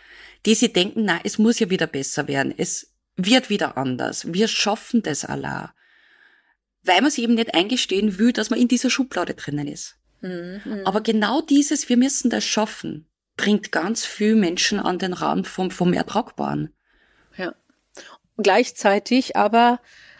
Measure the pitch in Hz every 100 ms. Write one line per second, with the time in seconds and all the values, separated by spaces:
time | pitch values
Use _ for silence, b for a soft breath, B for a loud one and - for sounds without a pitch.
0 | B B B B - 220 226 - 180 -
1 | 214 170 202 - 220 233 202 180 160 139
2 | 135 - 143 139 135 - - - - _
3 | _ - 185 262 254 208 156 - 135 127
4 | 131 - - 170 220 - - 220 - 233
5 | 160 143 - 139 139 135 - _ b b
6 | b b b b b b _ _ - 180
7 | 269 277 233 233 226 165 196 254 - 190
8 | 214 185 233 233 214 233 247 247 254 -
9 | 254 - 170 - - 147 143 147 - -
10 | _ _ 185 180 175 190 - 214 190 196
11 | 220 220 208 262 320 285 285 294 - 247
12 | 262 - 247 220 - - 208 - 165 156
13 | - _ _ - 202 208 208 160 170 226
14 | - - 208 220 180 175 - 208 - 180
15 | 190 180 156 165 185 - 185 - 180 175
16 | - 208 - - - 147 151 _ _ _
17 | _ _ _ - 185 - _ _ _ -
18 | B B _ - 196 190 247 - 214 202
19 | - 247 - - 208 226 240 247 b b
20 | b